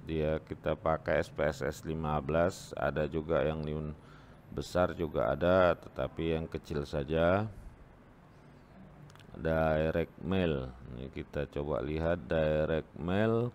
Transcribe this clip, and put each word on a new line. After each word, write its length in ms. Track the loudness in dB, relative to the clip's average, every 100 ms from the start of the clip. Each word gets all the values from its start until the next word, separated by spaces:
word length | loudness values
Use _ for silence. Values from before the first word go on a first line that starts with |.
dia 400 | -4 0 0 0
kita 320 | -4 -6 -4 -2
pakai 480 | 0 0 2 0
S 80 | 0
P 80 | 0
S 240 | -2 0
S 240 | -4 -4 -6
lima 320 | -4 0 -2
belas, 560 | 2 4 2 0 -12 -2
ada 320 | -2 0 -2
juga 320 | -2 0 2 2
yang 160 | 0
liun 320 | -4 -4 -6 -8 -16 -20 -20 -20 -12
besar 400 | -8 -4 2 2
juga 400 | 0 -2 0 0
ada, 400 | 2 4 6 6 4
tetapi 560 | -4 -6 -6 -2 0 0
yang 160 | -2
kecil 320 | -8 -4 -4
saja. 640 | -2 -4 -2 2 4 4 0 -8 -16 -18 -20 -20 -20 -20 -20 -20 -20 -20 -20 -20 -20 -20 -20 -20 -16 -4
Direct 720 | 0 2 4 4 2 2 -2 -6
mail, 480 | -2 2 2 2 -2 -10 -14
ini 160 | -12 -10 -10
kita 320 | -6 -4 -4
coba 320 | -4 -2 -2
lihat 480 | -2 0 0 0 0
direct 640 | 2 4 4 2 0 -2 -8
mail 480 | -2 0 2 2 0